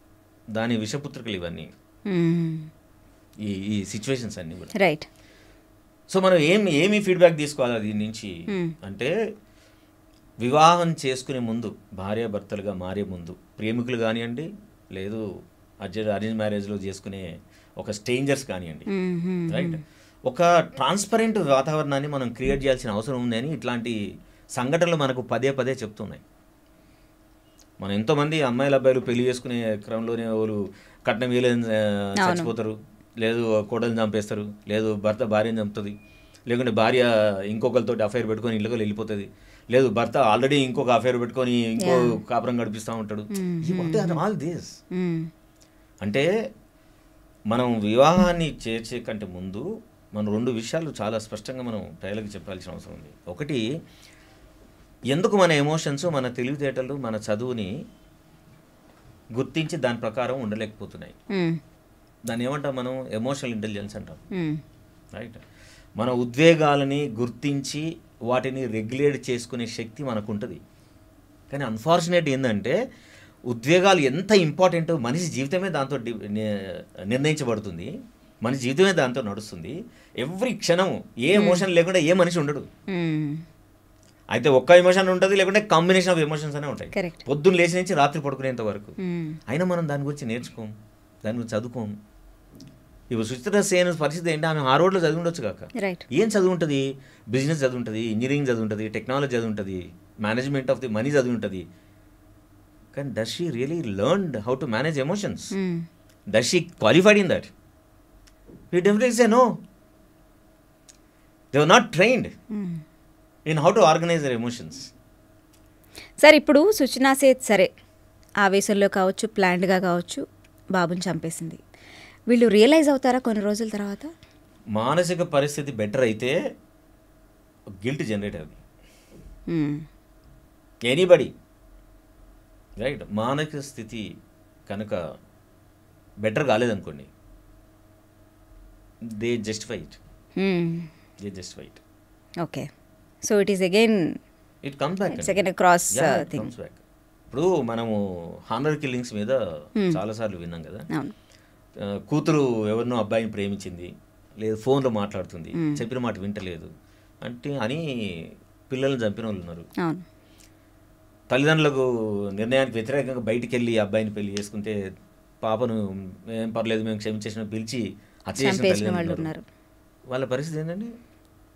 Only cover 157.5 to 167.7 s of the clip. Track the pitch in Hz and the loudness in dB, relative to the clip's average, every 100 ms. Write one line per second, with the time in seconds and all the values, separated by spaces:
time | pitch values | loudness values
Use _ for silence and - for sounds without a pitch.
157.5 | 139 110 156 160 123 101 82 80 - _ | -4 -4 -4 -6 -6 -8 -8 -14 -18 _
158.5 | _ - 131 135 131 107 101 110 98 85 | _ -10 -2 0 0 -2 -4 -6 -8 -10
159.5 | 85 - - 170 175 175 _ _ - - | -14 -12 -4 -4 -4 -8 _ _ -20 -20
160.5 | _ _ _ _ _ _ _ - 127 147 | _ _ _ _ _ _ _ -2 2 4
161.5 | 156 151 131 127 120 110 101 101 98 110 | 4 4 2 0 0 -2 -2 -4 -4 0
162.5 | 131 135 113 110 139 127 127 110 120 120 | 2 2 -2 -2 -2 -2 -4 -2 -2 -2
163.5 | 123 117 110 101 110 107 104 101 101 101 | -2 0 2 2 0 -2 -4 -6 -6 -8
164.5 | 107 107 104 95 95 - _ _ _ 110 | -8 -6 -6 -6 -10 -20 _ _ _ -4
165.5 | 110 123 110 98 95 95 95 113 113 113 | -2 -2 -2 -4 -8 -12 -14 -10 -8 -6
166.5 | 113 113 110 110 107 110 110 - 107 104 | -4 -2 -2 -2 -4 -6 -6 -8 -8 -8
167.5 | 110 110 | -8 -6